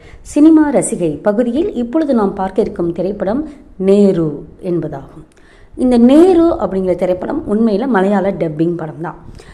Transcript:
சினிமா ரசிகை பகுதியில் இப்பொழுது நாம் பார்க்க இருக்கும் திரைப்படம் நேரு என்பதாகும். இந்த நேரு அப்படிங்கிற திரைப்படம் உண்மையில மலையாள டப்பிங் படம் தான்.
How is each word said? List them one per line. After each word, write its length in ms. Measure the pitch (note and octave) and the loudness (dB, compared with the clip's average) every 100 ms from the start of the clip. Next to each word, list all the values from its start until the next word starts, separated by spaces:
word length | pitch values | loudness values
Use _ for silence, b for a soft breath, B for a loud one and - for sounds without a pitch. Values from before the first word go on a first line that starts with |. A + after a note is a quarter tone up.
| b b | b b
சினிமா 480 | - D4 D#4 D#4 D4 | -6 2 6 6 4
ரசிகை 400 | C4 - F#3+ E3 | 0 -2 -2 -4
பகுதியில் 640 | C#3+ G#3 G#3 A#3+ B3+ G#4 | -2 -2 0 -2 -2 -4
இப்பொழுது 400 | A#3+ A#3 D#4+ D4 | -4 -4 -2 0
நாம் 200 | A#3+ G3 | 0 0
பார்க்க 280 | F#3+ F#3+ F#3+ | -2 -4 -2
இருக்கும் 300 | G3+ G3+ E3+ | -4 -4 -6
திரைப்படம் 580 | E3+ F3+ G3+ F#3+ B3+ D#4 B - - | -4 -6 -4 -4 -4 -6 B -18 -4
நேரு 720 | F#3+ G3+ G3 E3+ D#3 C#3 - - | 0 4 4 2 -2 -6 -14 -12
என்பதாகும். 640 | F#3 E3+ D#3 C#3 - - - b b b b - | -6 -6 -6 -10 -16 -20 -20 b b b b -2
இந்த 220 | B3+ A#3+ | 2 4
நேரு 600 | A#3+ D4 F#4 E4+ E4+ - | 6 8 6 6 2 0
அப்படிங்கிற 360 | F#3+ F#3+ F#3 F3 | -4 -2 -2 0
திரைப்படம் 480 | F#3 F3+ - D#4+ - | -2 -2 -6 -6 -2
உண்மையில 380 | G#3+ A3+ G3 C4+ | 0 2 0 0
மலையாள 440 | G3+ G3 G3+ F#3+ | 0 2 0 -2
டப்பிங் 460 | E3+ E3 D3+ E3 E3+ | -2 -4 -2 -2 -4
படம் 240 | D#3 C#3+ | -8 -10
தான். 140 | E3 - - B B | -12 -14 -18 B B